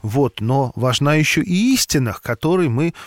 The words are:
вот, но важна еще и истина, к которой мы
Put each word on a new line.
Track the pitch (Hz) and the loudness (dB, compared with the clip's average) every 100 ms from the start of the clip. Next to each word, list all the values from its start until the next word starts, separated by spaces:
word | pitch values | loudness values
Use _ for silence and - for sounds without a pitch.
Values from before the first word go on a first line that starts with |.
вот, | 107 123 131 - | -2 0 0 0
но | 107 135 127 - | -2 0 0 -2
важна | 127 120 143 156 | -2 0 2 2
еще | 151 - | 2 0
и | - 175 240 | 0 0 2
истина, | 262 - 151 123 | 2 0 0 -2
к | 92 | -4
которой | - 113 156 185 165 | -6 -4 0 0 2
мы | 117 165 - | 0 -2 -4